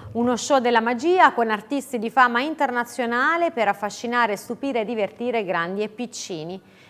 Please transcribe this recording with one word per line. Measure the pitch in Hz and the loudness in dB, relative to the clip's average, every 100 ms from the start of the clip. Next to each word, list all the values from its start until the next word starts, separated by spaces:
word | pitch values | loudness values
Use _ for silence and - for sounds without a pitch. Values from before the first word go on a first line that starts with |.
| - | -8
Uno | 226 240 226 | -2 0 0
show | - 269 | 2 2
della | 240 233 | 4 2
magia | 226 240 320 370 302 | 2 0 2 6 6
con | - 226 | 4 0
artisti | 208 214 277 - 240 | -2 -4 -6 -4 -6
di | 226 | 0
fama | 262 247 233 | 4 4 4
internazionale | 294 302 269 247 240 - 233 240 277 339 339 | -2 -2 -2 -2 -4 -4 -2 0 2 2 0
per | 330 202 | 0 0
affascinare, | 202 208 - 233 240 226 196 | 0 -4 -6 -2 0 2 0
stupire | - 240 277 240 | -6 -6 -4 -2
e | 214 | -2
divertire | 226 196 - 240 226 | -2 -4 -4 -2 -2
grandi | 185 175 170 196 | 0 -2 -2 -4
e | 208 | -6
piccini. | 214 240 - - 165 160 185 - - - | -6 -10 -10 -10 -8 -8 -12 -16 -20 -20